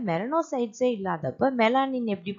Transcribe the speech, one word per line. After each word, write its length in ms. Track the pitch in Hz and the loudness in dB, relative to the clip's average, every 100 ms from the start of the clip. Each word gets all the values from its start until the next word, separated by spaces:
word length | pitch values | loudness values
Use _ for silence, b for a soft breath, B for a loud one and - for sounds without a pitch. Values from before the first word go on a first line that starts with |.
| 220 | 0
மெலனோசைட்ஸே 840 | 165 233 320 320 269 233 214 254 226 | -2 0 -2 0 -2 -2 0 0 0
இல்லாதப்ப 560 | 190 165 135 - 269 247 | -2 -2 -4 0 0 4
மெலானின் 480 | 220 262 269 262 226 190 | 4 4 2 0 -2 -2
எப்படி 200 | 175 | -4